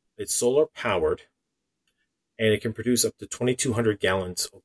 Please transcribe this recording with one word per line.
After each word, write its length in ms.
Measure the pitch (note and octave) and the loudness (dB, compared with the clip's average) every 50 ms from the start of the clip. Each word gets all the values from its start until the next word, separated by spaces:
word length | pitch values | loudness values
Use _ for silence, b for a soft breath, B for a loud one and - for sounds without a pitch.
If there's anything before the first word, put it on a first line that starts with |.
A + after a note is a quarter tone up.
| _ _ _ | _ _ _
It's 180 | - G2+ - - | -10 -6 -2 -2
solar 300 | - B2 A#2+ C3 D3 D#3 | 0 2 2 4 2 2
powered, 580 | - _ - - A#2 G2+ F2+ D#2 D#2 E2 - - _ _ _ _ _ _ _ _ _ _ _ _ _ _ _ _ _ _ _ _ _ _ | 2 _ -4 -2 -2 0 0 0 0 -2 -4 -8 _ _ _ _ _ _ _ _ _ _ _ _ _ _ _ _ _ _ _ _ _ _
and 120 | - A2+ A2 | -2 0 2
it 120 | G#2+ G2+ | 2 0
can 120 | - A#2+ A2 | -2 -4 -6
produce 300 | - G#2+ B2 B2 A#2 - | -4 -2 0 2 2 2
up 120 | A2+ - | 0 -2
to 80 | _ G2 | _ -12
twenty-two 480 | - - - B2 B2 B2+ - - C3+ G#2+ | -14 -8 -2 -2 -2 0 0 -2 -2 -2
hundred 260 | A#2 A#2 A2 G#2 - | 0 0 0 0 2
gallons 480 | - F#2 F#2+ F#2+ F#2 F2+ F2+ - - - - | 0 0 0 0 -2 -4 -4 -4 -4 -4 -6
of 80 | - - | -12 -6